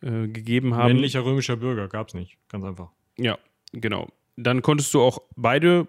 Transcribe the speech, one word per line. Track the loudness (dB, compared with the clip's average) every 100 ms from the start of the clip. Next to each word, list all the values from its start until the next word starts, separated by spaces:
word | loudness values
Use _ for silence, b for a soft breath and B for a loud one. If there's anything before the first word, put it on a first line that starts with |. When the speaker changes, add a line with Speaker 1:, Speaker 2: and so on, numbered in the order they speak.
Speaker 1:
äh, | -8 -6 -6
gegeben | -6 -2 0 0 2
haben. | 4
Speaker 2:
Männlicher | 4 2 0 -2
römischer | -2 -2 -4
Bürger | -4 -4 -6
gab's | -8 -8
nicht, | -10 -12 _ _
ganz | -12 -10
einfach. | -12 -16 _ _ -4
Speaker 1:
Ja, | -4 -4 _ _ _
genau. | -8 -4 -4 -8 -14 _ -6
Dann | 0 0
konntest | 2 0 2
du | 4
auch | 4 2 -6 -4
beide | 0 2 4 4